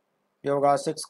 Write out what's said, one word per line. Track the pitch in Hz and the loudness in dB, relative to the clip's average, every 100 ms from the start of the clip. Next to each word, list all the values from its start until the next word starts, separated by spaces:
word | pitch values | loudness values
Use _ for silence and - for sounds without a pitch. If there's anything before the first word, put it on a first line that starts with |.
| _ _ _ _ | _ _ _ _
ये | 139 | -4
होगा | 143 143 139 | 2 2 2
सिक्स | 160 156 | 0 -8